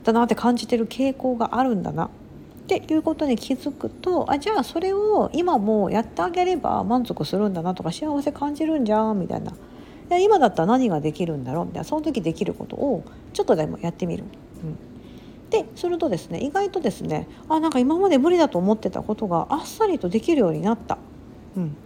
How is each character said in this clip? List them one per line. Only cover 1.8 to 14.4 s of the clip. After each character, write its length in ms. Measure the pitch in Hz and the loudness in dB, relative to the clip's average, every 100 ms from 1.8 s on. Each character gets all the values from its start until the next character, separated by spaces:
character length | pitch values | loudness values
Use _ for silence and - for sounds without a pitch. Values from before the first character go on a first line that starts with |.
だ 80 | - | -2
な。 140 | 151 175 | -4 -6
っ 40 | - - - - - - | -8 -20 -20 -20 -20 -2
て 100 | 381 | -2
い 160 | - 311 | 0 0
う 60 | |
こ 140 | 320 320 | 0 -2
と 100 | 302 | 0
に 120 | 233 | 0
気 160 | - | 0
づ 180 | 262 - | -4 -4
く 180 | 285 - | -6 -8
と、 420 | - - 349 - | -6 -2 0 2
あ、 80 | 294 | 0
じ 100 | 339 | 0
ゃ 100 | 427 | 0
あ 40 | |
そ 160 | - 330 | 0 -2
れ 140 | 370 | -2
を 360 | 392 415 415 214 | 0 2 2 2
今 240 | 285 359 294 | 0 2 2
も 260 | 202 220 196 | 2 2 2
う 60 | |
や 100 | 208 | 0
っ 60 | 233 | -2
て 140 | - | -2
あ 80 | 349 | -2
げ 140 | 349 | 2
れ 140 | 359 370 | 2 2
ば 260 | - - 185 | 0 0 2
満 200 | 247 240 | 0 0
足 180 | - | -4
す 140 | 147 185 | -2 0
る 120 | 208 | 0
ん 40 | |
だ 80 | 180 | 0
な 140 | 165 185 | -4 -4
と 80 | |
か、 80 | - | -4
幸 300 | 170 302 285 | -4 -2 -2
せ 100 | 285 | -2
感 240 | 285 285 294 | -2 -4 -2
じ 100 | 320 | 0
る 140 | 320 | 2
ん 60 | 220 | 2
じ 80 | |
ゃ 180 | 214 220 | 2 2
ん、 80 | 208 | 0
み 80 | 170 | -2
た 100 | - | -4
い 40 | |
な。 120 | - - - - - - - | -6 -12 -18 -20 -20 -20 0
で、 140 | 349 | 4
今 160 | 392 415 | 6 8
だ 80 | 254 | 6
っ 60 | |
た 100 | - | 4
ら 40 | 165 | 2
何 220 | 254 254 | 4 4
が 120 | 160 | 2
で 100 | 151 | -2
き 140 | 147 175 | -2 -4
る 100 | 151 | -4
ん 80 | |
だ 100 | 127 | -4
ろ 100 | 151 | -4
う 20 | 170 | -4
み 60 | |
た 80 | 165 | -6
い 20 | |
な。 20 | |
そ 120 | 160 302 | -4 -2
の 60 | |
時 200 | 311 254 | -2 -2
で 120 | 165 | -2
き 100 | - 180 | -2 -4
る 80 | |
こ 120 | 170 - | -4 -8
と 100 | - | -4
を 260 | 285 202 - - - | -2 -2 -4 -18 -16
ち 80 | - | -4
ょ 20 | |
っ 20 | 392 | 2
と 100 | 196 | 2
で 120 | 156 | 2
も 100 | 160 | -2
や 100 | 170 | -6
っ 40 | |
て 120 | 175 180 | -4 -4
み 100 | 170 | -4
る。 80 | - - | -8 -16